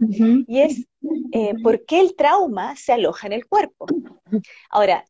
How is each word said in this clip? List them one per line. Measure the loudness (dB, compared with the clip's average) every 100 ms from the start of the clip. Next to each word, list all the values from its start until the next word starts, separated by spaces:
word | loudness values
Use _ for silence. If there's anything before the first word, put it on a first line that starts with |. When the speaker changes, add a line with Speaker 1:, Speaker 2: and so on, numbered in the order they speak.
Speaker 1:
Ujú. | -2 2 2 2 2
Speaker 2:
Y | 2
es, | 0 0 -12 _ -8 -8 -6
eh, | -4 -4 -2
¿por | 0 0 0
qué | 2
el | 2 2
trauma | 2 2 0 -4 -8 -8
se | -2
aloja | 0 0 -4 -8
en |
el | -8 -2
cuerpo? | -2 -2 -6 -6 -6 -8 -18 -6 -6 -6 -18 -4
Ahora, | 0 2 0 -4